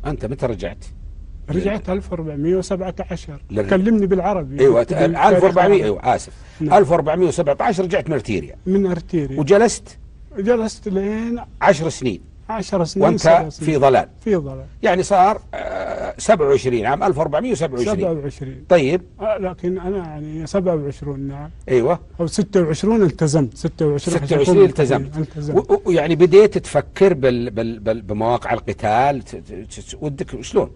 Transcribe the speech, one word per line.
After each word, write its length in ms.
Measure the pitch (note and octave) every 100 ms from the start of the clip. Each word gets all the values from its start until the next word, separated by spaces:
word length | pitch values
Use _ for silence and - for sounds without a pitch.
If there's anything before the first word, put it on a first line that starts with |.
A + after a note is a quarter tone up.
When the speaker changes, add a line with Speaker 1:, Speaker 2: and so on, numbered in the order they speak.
| C#3+
Speaker 1:
أنت 200 | D3 A2
متى 200 | C#3 C3
رجعت؟ 380 | G#2 F#2+ - - - - - - - -
Speaker 2:
رجعت 400 | D3+ F#3+ G#3 -
ألف 220 | F#3 -
وأربعمية 440 | F3+ D#3+ C#3+ D#3 F#3
وسبعة 380 | F3+ F#3+ F#3 - F#3
عشر. 300 | F3 - C#3+ -
Speaker 1:
لل- 200 | G2+ G2
Speaker 2:
كلمني 360 | F#3+ G3 A3+ G3
بالعربي. 540 | F#3 F3 G3 C#3 C#3
Speaker 1:
أيوة، 180 | C3+ A#2
Speaker 2:
بالتاريخ 400 | A#2+ F#3 E3 E3+
Speaker 1:
ألف 240 | F#3+ F#3
وأربعمية، 220 | F#3 F3 F3+
Speaker 2:
العربي. 160 | G3+
Speaker 1:
أيوة، 300 | G#2+ G2 B2+
آسف. 180 | A2 - - - -
Speaker 2:
نعم. 180 | D3+ G#3
Speaker 1:
ألف 120 | C3+
وأربعمية 360 | E3+ D3 E3 F3+
وسبعة 300 | C3+ C#3+ C#3
عشر 240 | - F3+
رجعت 240 | F#3 F3+ D#3
من 40 |
أرتيريا. 440 | D3 G#2+ G2 C#2+ - -
Speaker 2:
من 200 | G3 F#3+
أرتيريا. 540 | F3 - E3+ C#3 C3+
Speaker 1:
وجلست؟ 580 | C#3+ G3 A3+ - - - - - - A3
Speaker 2:
جلست 500 | G3 A#3+ A3 - G#3+
لين 520 | F#3+ G3 A3 A#3 A#3+ - -
Speaker 1:
عشر 260 | F#3 D#3 E3
سنين. 320 | - B2+ F2+ - - -
Speaker 2:
عشر 360 | A3 F#3+ G3
سنين، 220 | E3 G3 D#3
Speaker 1:
وأنت 140 | E3+
Speaker 2:
سبع 280 | D#3+ E3+ D#3+
سنين. 220 | - D#3
Speaker 1:
في 60 | D3+
ضلال. 320 | C3+ B2+ - -
Speaker 2:
في 120 | - F#3+
ضلال. 280 | C#3 C3 C3+ -
Speaker 1:
يعني 200 | A3 F3+
صار، 380 | - G3+ F#3+ G#3+ -
آه، 600 | - - - - - - -
سبعة 300 | - A3 C#3+
وعشرين 380 | C#3 C3 A#2+ G#2+
عام، 160 | C#3+
ألف 160 | G3+ C3+
وأربعمية 340 | D#3+ D3 B3
وسبعة 260 | G3+ D#3+ B2+
وعشرين. 220 | B2 G3+
Speaker 2:
سبعة 120 | F#3
وعشرين. 520 | D#3+ C#3+ - C3 C3+ -
Speaker 1:
طيب. 340 | F3 C3+ F3+ - -
Speaker 2:
آه، 180 | G#3+ G#3+
لكن 400 | F#3 F3+ F3 F#3
أنا 180 | F3+ G3
يعني 500 | E3+ D3+ D3+ D#3 D#3
سبعة 280 | G3 F#3
وعشرون، 460 | E3 C#3+ C3+ C#3+ C#3
نعم. 300 | C#3 C#3 D3+ - -
Speaker 1:
أيوة. 300 | B2+ A#2+ E3+ - -
Speaker 2:
أو 60 | E3+
ستة 360 | - F#3+ G3
وعشرون 400 | E3 D#3+ G3 A3+
التزمت، 540 | F#3+ - D#3 D#3 C3 -
ستة 300 | E3+ - D#3
وعشرون 320 | C#3+ F3 E3+ C#3
Speaker 1:
ستة 100 | D#3
وعشرين 280 | C#3+ F#3
التزمت. 540 | F#3 - C#3 B2+ C#3 D#3
Speaker 2:
التزمت. 520 | D#3 D3+ D3 D#3 -
Speaker 1:
و-، 100 | G3+ -
و-، 40 |
يعني 240 | E3+ D#3 D#3+
بديت 420 | F3 F#3+ G#3+ G3
تفكر 560 | - D3 - - G3
بال-، 360 | E3 C3 B2 A#2+
بال-، 280 | G#2 A2+ A2+
بال-، 220 | G#2 A2+
بمواقع 500 | G2 G#2 A2+ A#2+ -
القتال، 680 | A2+ G#2+ G2+ G#2+ A2 C#3 C#3
ت-، 140 | - F#2
ت-، 440 | - F#2+ G#2+ -
ت-، 180 | - -
ودك 400 | D3+ C3+ - -
شلون؟ 300 | - G#3 B2